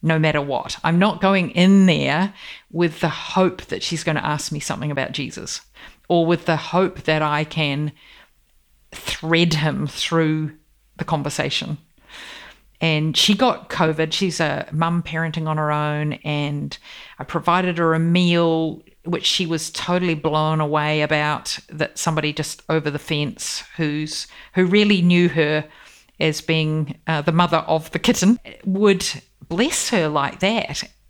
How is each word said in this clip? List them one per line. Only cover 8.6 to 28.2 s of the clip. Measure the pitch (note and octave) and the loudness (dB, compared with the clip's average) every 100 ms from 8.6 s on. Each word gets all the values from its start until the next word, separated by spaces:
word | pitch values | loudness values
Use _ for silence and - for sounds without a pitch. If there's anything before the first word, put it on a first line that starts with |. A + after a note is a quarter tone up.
| _ _ _ | _ _ _
thread | - - - D#3+ E3 E3+ | -14 -10 -8 0 2 4
him | D#3 D#3 C#3 C#3+ | 2 0 -2 -4
through | - - E3 D#3+ D#3 D#3 D3+ _ _ _ _ | -4 -2 2 2 0 -4 -8 _ _ _ _
the | D#3+ | -4
conversation. | D#3+ C#3+ - C#3+ - - D3 _ _ _ - - - - - _ _ | -4 -4 -4 -4 -4 -6 -10 _ _ _ -20 -18 -18 -20 -20 _ _
And | E3 D#3 D#3 D3 | 0 2 0 0
she | - | 2
got | G3+ B3+ G#3 - | 4 2 0 -6
covid. | - D#3+ D#3 D#3+ | 0 0 2 -2
She's | - F#3+ D#3 | 0 -2 0
a | D#3 D3 - | -2 -2 -4
mum | D3+ E3 E3+ | -2 0 0
parenting | E3+ D#3+ E3 D#3+ D#3+ | -2 -2 -2 -2 -2
on | D#3 | -2
her | D3+ | 0
own, | D3+ D3+ D3 D3+ - D3+ | 0 0 -2 -2 -4 -4
and | D3 C#3+ C#3+ C#3+ - - - - - | -4 -2 -4 -6 -10 -18 -20 -20 -16
I | |
provided | C3 E3+ - F3 F#3 E3+ | -8 -4 0 2 2 0
her | E3 | 2
a | D#3+ | 2
meal, | E3 E3+ F3+ E3+ E3+ D#3+ D#3+ D#3 - _ - | 2 4 4 4 4 2 0 -4 -16 _ -6
which | F3 - | -4 -2
she | - F3 | -2 -2
was | E3 D#3+ | -2 -4
totally | - - F3+ F3+ D#3+ | -8 -2 0 0 0
blown | D#3+ D3+ D#3 D#3 | 0 0 2 2
away | D3+ D3+ D3+ D3+ | 0 0 0 0
about, | D3+ D3+ D3+ D3+ - - - | 0 0 0 -4 -6 -10 -10
that | D3+ D#3 - | -6 -6 -4
somebody | - D#3 D3+ | -2 -2 -2
just | D3 D3+ - - | -4 -6 -8 -2
over | D#3+ D#3 | -2 -2
the | D3 | -6
fence | - D3+ D3 - - - - - | -4 -2 -2 -6 -8 -8 -12 -6
who's, | D#3 D3 D3+ - - - - | -4 -2 -6 -8 -12 -16 -8
who | - F#3 | 0 4
really | G3+ G#3 G3+ | 4 4 4
knew | F3 F3 F3 | 6 6 4
her | D#3 D3 D#3 D3+ - - - _ _ | 2 2 0 -4 -16 -20 -20 _ _
as | D#3 D3+ | -2 -2
being, | - D#3+ D#3 D#3 D3 D#3 - | -2 0 0 -2 -4 -6 -4
uh, | D#3 | -2
the | D3 | 0
mother | D#3+ F3 D#3+ | 2 2 2
of | - D#3+ D#3 | 0 -2 -2
the | - | -2
kitten | - B3 | 0 2